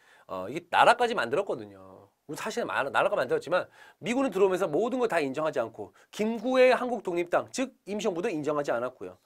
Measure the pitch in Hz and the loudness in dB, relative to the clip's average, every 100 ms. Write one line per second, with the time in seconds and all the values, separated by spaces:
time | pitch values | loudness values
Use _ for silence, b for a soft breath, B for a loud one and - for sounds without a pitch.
0 | b b b 92 98 156 - 196 269 240 | b b b -10 -8 -10 0 6 6 6
1 | 240 202 117 151 196 143 104 95 95 98 | 2 0 -2 -2 -2 -6 -10 -18 -20 -20
2 | 101 _ - 156 226 233 202 104 135 113 | -20 _ -14 -10 -6 -6 -2 -2 0 2
3 | 180 196 123 160 135 175 - B B B | 2 0 0 -2 0 -2 -2 B B B
4 | 175 247 269 185 196 185 185 147 233 254 | -4 0 0 2 2 2 0 0 0 0
5 | 233 170 139 139 156 135 110 113 95 b | 0 0 0 -2 -2 -2 -4 -6 -16 b
6 | b - 220 233 240 254 254 240 247 233 | b -4 -4 -2 0 6 6 6 0 -4
7 | 190 175 175 156 113 - - _ 180 208 | -2 -2 0 0 0 -6 -6 _ -8 -4
8 | 208 165 226 151 143 147 147 120 123 - | -2 -2 -2 -2 -2 -2 0 -2 -2 -8
9 | 90 92 | -16 -16